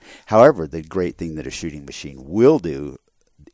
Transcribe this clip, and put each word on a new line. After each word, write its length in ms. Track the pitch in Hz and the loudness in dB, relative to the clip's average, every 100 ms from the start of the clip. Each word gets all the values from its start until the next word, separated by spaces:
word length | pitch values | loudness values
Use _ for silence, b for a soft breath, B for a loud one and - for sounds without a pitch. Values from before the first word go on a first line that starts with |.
| B B - | B B 2
However, 400 | 107 139 113 78 | 6 6 6 -4
the 160 | 80 | -10
great 340 | 78 92 90 - | -10 -6 -6 -6
thing 180 | 85 76 | -10 -10
that 100 | 65 | -12
a 40 | |
shooting 360 | - 85 73 69 | -12 -12 -12 -16
machine 360 | - 76 67 67 | -16 -16 -18 -8
will 320 | 101 131 160 | 2 4 4
do 400 | 85 69 71 64 _ _ _ _ 76 | -2 -8 -10 -14 _ _ _ _ _